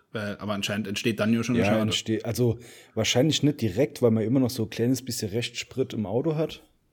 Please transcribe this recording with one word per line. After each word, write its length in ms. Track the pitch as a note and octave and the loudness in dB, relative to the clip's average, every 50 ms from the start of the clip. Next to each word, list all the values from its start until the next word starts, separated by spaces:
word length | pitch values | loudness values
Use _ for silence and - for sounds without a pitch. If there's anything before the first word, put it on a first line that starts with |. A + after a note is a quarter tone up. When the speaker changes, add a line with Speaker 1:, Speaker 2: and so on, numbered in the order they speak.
| _ _ | _ _
Speaker 1:
Weil, 260 | - A2+ G#2+ G#2 G2+ - | -8 -8 -6 -6 -8 -6
aber 160 | - G#2 G#2 | -6 -4 -4
anscheinend 320 | G2 G2 - G#2+ G2+ A2 | -4 -4 -4 -4 -4 -4
entsteht 340 | G2+ G2 - - B2 G#2+ - | -4 -6 -2 -2 -2 0 2
dann 140 | G2+ G#2+ A#2 | 2 2 2
ja 80 | A#2 | 2
schon 140 | A2 - B2 | 2 0 2
eine 80 | A#2 G2 | 2 4
Speaker 2:
Ja, 60 | G2+ | 4
Speaker 1:
Schade. 100 | G#2+ A2 | 4 2
Speaker 2:
entsteht, 420 | G#2+ A2 G#2+ - - - A2 G#2 - | 2 0 0 -2 -2 -2 -2 -2 -2
also 340 | - A2+ A#2+ B2 A#2+ A2 - - - - - - - _ | -2 0 2 2 2 2 -2 -6 -16 -20 -20 -20 -8 _
wahrscheinlich 480 | A2 A2 - - B2 C3+ D#3+ C#3 - | -2 -2 2 4 4 4 4 2 2
nicht 180 | - D3 D3 - | 2 2 2 0
direkt, 400 | - G#2+ F2 G#2+ C#3+ - - - | -2 -2 2 0 0 0 2 2
weil 120 | B2 A#2 | 4 4
man 100 | A2+ A2 | 4 4
immer 180 | G#2+ G#2+ B2+ C#3 | 2 2 2 2
noch 100 | C3 A#2 | 2 2
so 120 | - - | 0 -2
ein 80 | A2 - | -4 -4
kleines 320 | - - A2+ B2 C3 B2 - | -2 0 0 0 0 0 -2
bisschen 260 | - A#2 - - G2 | -6 -6 -6 -4 -4
Restsprit 600 | F#2 A#2+ A#2 - - - - - - B2 C3 B2+ | -4 -4 -4 -4 -8 -10 -12 -8 -6 -4 -4 -4
im 140 | - A2+ G#2+ | -4 -4 -4
Auto 300 | F2+ G2+ B2 C#3 E3 D3+ | -2 -2 0 0 0 0
hat. 260 | D#3 D#3+ D#3 - - - _ _ _ _ _ | -2 -2 -4 -6 -12 -20 _ _ _ _ _